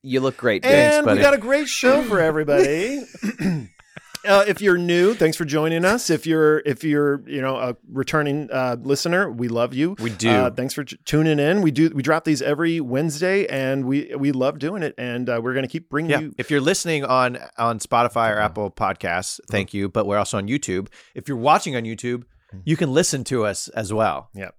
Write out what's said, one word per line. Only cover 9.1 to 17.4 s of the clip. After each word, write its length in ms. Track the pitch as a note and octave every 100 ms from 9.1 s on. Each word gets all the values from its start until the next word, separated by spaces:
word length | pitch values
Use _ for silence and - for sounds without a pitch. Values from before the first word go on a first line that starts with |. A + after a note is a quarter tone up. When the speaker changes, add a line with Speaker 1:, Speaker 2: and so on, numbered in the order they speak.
| F3 F#3+
Speaker 2:
we 160 | A#2 A#2+
love 260 | A2+ A#2+
you. 220 | B2+ D#3+ G3+
Speaker 3:
We 100 | A2+
do. 200 | G2+ A2+
Speaker 2:
Uh, 200 | A2+ B2+
thanks 220 | A2 B2+
for 100 | -
j-, 140 | C#3 - -
tuning 340 | D3 D#3+ D3
in. 220 | C#3+ G3+
We 100 | E3+
do, 200 | C3+ D#3+
we 80 | D3+
drop 240 | C3 D#3+ D#3+
these 160 | D3
every 400 | C#3+ D3 E3 E3
Wednesday, 640 | C3 C3 D#3+ D3 F#3 G3 F#3+
and 380 | C3+ C3 C3+ B2+
we, 280 | C#3 - C3+
we 160 | C#3
love 260 | C3 B2+ D3+
doing 240 | C#3+ G3+
it. 120 | D#3 -
And, 320 | B2 A#2+ B2+
uh, 100 | A#2
we're 120 | A#2
gonna 140 | B2+ C3
keep 180 | - -
bringing 220 | C#3+ D#3+
Speaker 3:
Yeah. 80 | C#3+
Speaker 2:
you. 140 | D3+ -
Speaker 3:
If 140 | B2+
you're 80 | C#3+
listening 460 | C#3 F#3+ F3 D3+ C#3
on, 320 | C3 B2+ B2